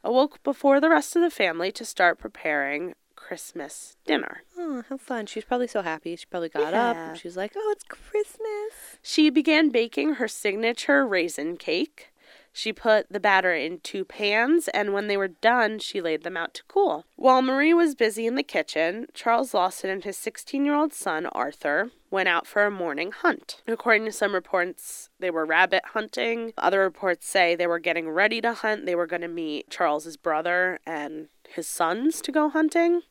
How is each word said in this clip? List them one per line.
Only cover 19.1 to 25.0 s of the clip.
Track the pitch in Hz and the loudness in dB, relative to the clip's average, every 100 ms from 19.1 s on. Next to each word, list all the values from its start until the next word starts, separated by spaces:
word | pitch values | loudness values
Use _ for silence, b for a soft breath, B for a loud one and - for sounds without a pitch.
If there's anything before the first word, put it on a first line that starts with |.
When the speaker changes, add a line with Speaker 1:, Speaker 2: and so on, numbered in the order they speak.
Speaker 1:
Charles | - 233 233 262 | -4 2 2 2
Lawson | 208 185 - 190 | 0 0 -2 -6
and | 190 | -6
his | 202 190 | -6 -8
sixteen-year-old | - - - 277 285 294 311 | -10 -10 -6 -2 2 2 0
son, | - 196 156 170 | -2 -4 -4 -4
Arthur, | - 131 - 147 151 233 _ _ | -4 -6 -4 -2 -2 -2 _ _
went | 190 185 | 0 2
out | 170 - | 2 0
for | 208 | 0
a | 208 | 0
morning | 196 170 143 175 | 0 -4 -4 -6
hunt. | - 349 - - - - | 0 0 0 -8 -12 -6
According | 226 - 214 220 | -2 4 4 2
to | |
some | 208 202 | -2 0
reports, | 190 - 190 180 - - - | 0 0 -2 -2 -6 -14 -16